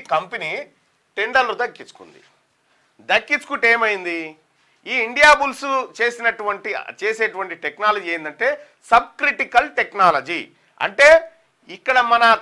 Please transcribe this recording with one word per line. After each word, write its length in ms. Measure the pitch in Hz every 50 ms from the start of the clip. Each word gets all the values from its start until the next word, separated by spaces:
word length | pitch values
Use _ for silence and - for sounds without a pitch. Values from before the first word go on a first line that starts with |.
| - -
కంపెనీ 560 | 165 160 185 180 240 226 170 156 175 247 285 - _ _ _ _ _ _ _ _ -
టెండర్లు 360 | - 208 233 254 262 254 233 202
దక్కించుకుంది. 680 | 196 240 240 - - 131 - - - 95 80 76 - _ _ _ _ _ _ _ _ _ _ _ _ _ _ _ _
దక్కించుకుంటే 680 | - - 185 226 220 - 294 285 285 - 285 - - 233
ఏమైంది, 640 | 233 233 226 214 208 190 180 175 170 165 160 156 156 _ _ _ _ _ _ _ _ _ -
ఈ 100 | 190 240
ఇండియా 380 | 262 226 226 247 277 294 302 294
బుల్స్ 540 | 262 277 277 247 - 277 277 269 262 247 - - -
చేసినటువంటి, 720 | 226 240 233 240 226 233 220 - 214 208 202 190 - 220 190 113 - - - - 190
చేసేటువంటి 520 | 214 220 220 226 214 - 190 190 185 170
టెక్నాలజీ 540 | 165 151 147 147 - 208 214 214 202 185 170
ఏంటంటే 560 | 170 165 156 151 - - 233 269 294 294 - _ _ _ _ -
సబ్ 200 | 233 240 - - _ -
క్రిటికల్ 480 | 277 285 247 196 262 - - 240 285 294
టెక్నాలజీ. 800 | - - 220 - - 202 190 175 156 139 131 139 170 156 104 - _ _ _ _ _ -
అంటే 500 | - 180 196 254 277 294 320 320 330 - _ _ _ _ _ _ _ -
ఇక్కడ 300 | 175 196 - 262 262 254
మన 360 | 240 233 233 233 233 226 226 220